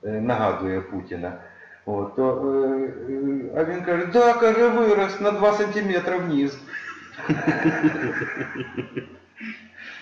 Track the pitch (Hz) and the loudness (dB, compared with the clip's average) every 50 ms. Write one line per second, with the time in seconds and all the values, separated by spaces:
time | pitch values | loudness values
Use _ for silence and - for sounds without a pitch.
0 | - 107 110 107 110 123 123 110 110 101 90 85 95 95 95 95 92 - - 95 | -8 -6 -4 -2 0 0 0 2 2 0 0 0 -2 -2 -2 -2 -4 -6 -8 -10
1 | 90 - 90 85 85 90 90 - - - - - - - - - _ - 104 101 | -8 -8 -8 -6 -6 -8 -8 -10 -16 -20 -20 -20 -20 -20 -20 -16 _ -6 -4 -4
2 | 101 104 - - 131 131 123 131 139 139 135 135 135 135 135 135 135 127 - - | -4 -4 -2 0 2 2 2 0 0 0 2 2 2 2 0 0 -2 -4 -6 -8
3 | 120 123 135 135 139 139 139 135 123 117 - 151 160 165 180 175 175 175 175 170 | -8 -6 -6 -4 -2 -2 -2 -2 -4 -4 -2 -2 0 0 -2 -4 -2 0 0 0
4 | 180 175 175 240 240 240 233 233 233 220 214 226 240 240 220 233 226 214 208 202 | 0 2 4 6 6 6 6 6 4 4 6 6 4 4 6 4 4 6 6 4
5 | 196 190 - - 202 208 202 196 202 208 202 208 208 202 202 208 202 196 185 175 | 4 0 0 0 0 0 2 4 4 4 4 4 0 0 0 -2 0 0 0 0
6 | 175 180 180 180 175 170 151 139 139 139 135 - - - - - - - - - | 0 0 -2 -2 0 0 2 2 2 0 -2 -6 -14 -12 -12 -12 -12 -12 -14 -16
7 | - - - - - - 151 - - 160 - - - 160 - - 156 156 - - | -16 -18 -16 -12 -2 -2 -2 0 0 -2 0 2 0 0 0 2 2 2 0 0
8 | - 127 - - 127 - - - - - - 139 127 - - 127 123 - - 131 | -4 -4 -4 -4 -6 -6 -6 -8 -8 -8 -8 -10 -10 -8 -8 -10 -10 -8 -8 -10
9 | - - - - - _ _ - 226 220 - - - - - - - - - - | -10 -10 -18 -20 -20 _ _ -14 -12 -12 -12 -14 -18 -20 -20 -18 -18 -16 -16 -16